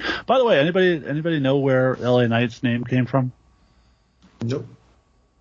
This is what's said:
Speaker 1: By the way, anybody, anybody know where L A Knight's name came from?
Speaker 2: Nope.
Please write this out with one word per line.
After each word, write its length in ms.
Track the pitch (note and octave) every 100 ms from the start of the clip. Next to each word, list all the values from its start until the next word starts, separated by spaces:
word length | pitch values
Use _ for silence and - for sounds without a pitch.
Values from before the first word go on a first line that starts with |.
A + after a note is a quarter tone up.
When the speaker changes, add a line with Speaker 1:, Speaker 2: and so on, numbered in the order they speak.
| - - -
Speaker 1:
By 120 | C4
the 60 |
way, 160 | A#3 D#3
anybody, 420 | D#3 F#3 F3+ D#3+
anybody 360 | - D3 E3 D#3
know 160 | C3+ C#3
where 380 | C3+ C3 C3 -
L 200 | - B2
A 80 | A#2+
Knight's 340 | A#2 A#2+ -
name 220 | B2 A#2+
came 220 | A#2+ B2+ A#2+
from? 260 | C3+ B2+ - _ _ _ _ _ _ _ _ - -
Speaker 2:
Nope. 260 | A#2 C3+ - - _ _ _ _ _ _